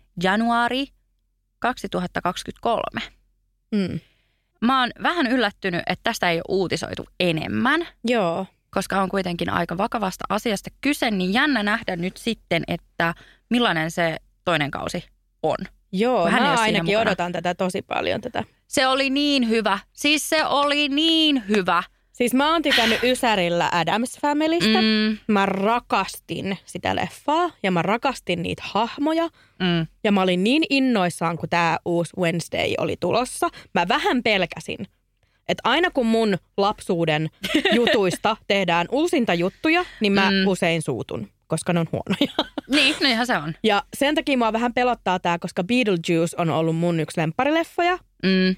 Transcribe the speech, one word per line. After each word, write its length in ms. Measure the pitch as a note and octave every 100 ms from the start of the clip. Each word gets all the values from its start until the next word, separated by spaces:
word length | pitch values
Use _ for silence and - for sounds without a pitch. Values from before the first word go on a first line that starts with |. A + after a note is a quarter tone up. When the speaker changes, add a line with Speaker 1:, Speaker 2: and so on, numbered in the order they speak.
| _ -
Speaker 1:
January 640 | F#3 G3+ A3+ A#3 A#3+ B3+ C#4 _ _ _ _ _ _ _
kaksituhatta 600 | A3+ B3+ G3 F3 F3+ -
kaksikymmentäkolme. 800 | F3 F#3 - - A3+ A3+ - - - _ _ _ _ _ -
Speaker 2:
Mm. 280 | G#3+ F#3 E3+ - _ _ _ _ -
Speaker 1:
Mä 200 | A3+ C4
oon 100 | B3 -
vähän 240 | B3+ F4 B3+
yllättynyt, 560 | C4 G#3 - G3 F3 -
että 160 | F3+
tästä 280 | - - F3+
ei 60 | E3
ole 60 | -
uutisoitu 560 | F#3 F3 - - - - -
enemmän. 680 | F3+ D#3+ - - A3+ D#4 F4 -
Speaker 2:
Joo. 420 | A3+ A#3+ F3+ E3 F#3+ _ _
Speaker 1:
Koska 320 | - F#3+ F#3+
on 60 | F#3+
kuitenkin 420 | G3 F#3 F3 -
aika 260 | F3+ E3+ F3
vakavasta 460 | G#3+ A#3 G3 - -
asiasta 420 | G3+ A#3+ G3+ - -
kyse, 300 | C4+ C#4+ C4
niin 220 | G3+ F3+
jännä 300 | G3+ D4+ C4
nähdä 340 | G#3 A3 - F3+
nyt 200 | F3+ -
sitten, 460 | - A3 - E3+ D3+
että 460 | E3+ _ - E3+ E3+ - _ -
millainen 400 | A#3+ A#3 E3 D#3+
se 260 | E3+ E3+ D#3 _ _
toinen 260 | - E3 D3
kausi 340 | - - F3 - _ _ _
on. 140 | - C#3 F#3+ _ _
Speaker 2:
Joo, 300 | F#3 A#3 B3
Speaker 1:
Kun 80 | F3+
hän 120 | A3
ei 40 | C4+
Speaker 2:
mä 40 |
Speaker 1:
ole 60 | B3+
siinä 60 | A3 G#3
Speaker 2:
ainakin 60 | E3
Speaker 1:
mukana. 160 | G#3 A3
Speaker 2:
odotan 220 | F#3+ F3+
tätä 220 | F3 F3
tosi 280 | F3+ F#3 F#3
paljon, 380 | - - - F#2
tätä. 240 | - - G#3+ _ _
Speaker 1:
Se 200 | - C4
oli 240 | C4 C4+
niin 380 | C4+ D4 C#4 A#3
hyvä. 300 | A3+ G#3 G3 -
Siis 360 | - D4 D4+ -
se 160 | D#4
oli 440 | D#4 C4+ C#4+ C#4+ D4
niin 540 | C#4 E4 D#4+ D#4 C#4 G3
hyvä. 340 | G#3+ F3+ E3+ F3+ _ _
Speaker 2:
Siis 220 | - A#3+
mä 180 | B3+ C#4+
oon 100 | E4
tykännyt 400 | D4+ C4 A3+ A3
Ysärillä 640 | A#3+ B3+ B3 G#3 F3 E3+ D#3
Addams 460 | F3 D#3+ G#3 A#3+ -
Familystä. 560 | D4 D4 D#4 E4 A3 C#4+
Speaker 1:
Mm. 360 | A3 G#3+ G#3+ G#3+ -
Speaker 2:
Mä 200 | G#3 G3
rakastin 1120 | F#3+ G3 A#3+ - A#3 F#3+ - - - F#3 G3
sitä 320 | - F3+ C3 F#2+
leffaa 540 | - - - D#4 F4 -
ja 80 | G3
mä 120 | F3+
rakastin 600 | E3 A3+ C#4+ B3 - F3
niitä 200 | E3 F3 -
hahmoja. 640 | G3 A3+ - D4 D#4+ E4+ _ _ -
Speaker 1:
Mm. 280 | F#3 E3+ D#3+ _
Speaker 2:
Ja 80 | G#3+
mä 100 | G3+
olin 220 | F#3 F3+
niin 180 | G3 C#4+ D#4+
innoissaan, 680 | C#4 C4 A#3 F3+ - E3+ E3+
kun 100 | E3
tää 300 | E3+ E3+ D#3+
uusi 280 | - E3+ E3+ -
Wednesday 540 | E3+ E3+ - - - -
oli 180 | - -
tulossa. 480 | F3 G3+ B3 - E4+ - -
Mä 140 | F#3+ F3
vähän 340 | C4 G4 C#4
pelkäsin, 640 | A#3 G3+ E3+ - - D3+ - _ _ _ _ _ -
että 120 | E3+
aina 260 | G#3+ C4+ F4+
kun 160 | C#4+ A#3
mun 320 | A3+ A3+ F#3 _ -
lapsuuden 720 | G3 G#3+ - F3+ E3 D3+ D#3 - F#3+
Speaker 1:
<laughs> 240 | - E4 A#3
Speaker 2:
jutuista 600 | A#3+ A3+ F#3+ F3 G#3 A3 -
tehdään 400 | G3 F#3 E3+ E3+
uusinta 440 | B3+ E4+ D#4+ A#3
juttuja, 500 | F3 F3 - D#4 E4 F4+ -
niin 120 | G#3
mä 180 | G3 F#3+
Speaker 1:
Mm. 160 | G3 G3
Speaker 2:
usein 360 | F#3 F3 E3+
suutun, 460 | D#3 A#2+ - - G3+ _ -
koska 260 | D#3+ -
ne 80 | F3
on 80 | E3
huonoja. 400 | - - G3 C#4+ -
<laughs> 200 | - - -
Speaker 1:
Niin, 260 | C#4+ C4+ D#4
no 60 | D4
ihan 180 | A3+ A#3+
se 100 | G#3
on. 180 | D3+ D#3+
Speaker 2:
Ja 200 | G#3+ G3+ - -
sen 180 | C#4
takia 240 | D#4 D4+ C4+
mua 140 | A3+
vähän 220 | A3 A#3+
pelottaa 440 | A#3 B3 A#3 - F3+
tää, 200 | F3+ E3+
koska 260 | F3+ -
Beetlejuice 720 | F3+ B3 A3 F3+ D#3+ E3 E3 -
on 120 | E3+
ollut 260 | D#3 E3 D#3+
mun 240 | E3+ E3+
yksi 200 | D#3 -
lempparileffoja, 800 | D#3+ - C4 D#4+ E4 - F4 F4+ _ _
Speaker 1:
Mm. 340 | C4+ F#3+ F#3